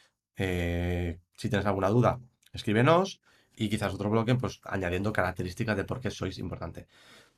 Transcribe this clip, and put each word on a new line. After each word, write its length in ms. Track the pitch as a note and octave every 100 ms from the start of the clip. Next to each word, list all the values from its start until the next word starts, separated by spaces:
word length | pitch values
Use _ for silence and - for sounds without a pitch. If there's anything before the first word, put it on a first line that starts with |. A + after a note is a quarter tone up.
| _ _ _ -
eh, 800 | F#2+ F2+ F2 F2 F2 F2 F2 E2+ _ -
si 140 | G#2
tienes 160 | G2+ G2+
alguna 240 | G2 F#2+
duda, 280 | A#2+ G#2+ F2 - _ _
escríbenos. 640 | - - G#2+ C3 E3+ G3 - _ _ _
Y 140 | - G#2+
quizás 240 | G#2+ G2+
otro 160 | F#2+ G#2
bloque, 260 | A2+ A2
pues 260 | B2+ G2+ -
añadiendo 480 | - G2 F2+ F2+ G2+
características 640 | G#2 F2+ F2+ F2+ - G#2+ G2
de 80 |
por 160 | - -
qué 100 | G2+
sois 280 | - F#2 F2
importante. 480 | F#2 F2 E2 - - _ - - -